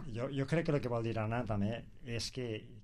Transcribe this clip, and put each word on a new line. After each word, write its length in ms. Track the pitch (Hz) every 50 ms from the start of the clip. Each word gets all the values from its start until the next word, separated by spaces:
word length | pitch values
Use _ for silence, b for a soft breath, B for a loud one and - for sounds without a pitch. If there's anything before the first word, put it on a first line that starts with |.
| - - 107
Jo, 140 | 117 123 139
jo 160 | 139 135 139
crec 200 | 139 160 165 156
que 80 | 170 147
el 60 | 139 113
que 80 | 123
vol 120 | 120 117 113
dir 80 | 117 110
Anna 220 | 113 107 107 113 120 120
també 400 | - 110 104 98 107 117 117 120 - - - -
és 240 | 123 117 113 - -
que, 180 | - 131 123 120 107 104 - - 120 107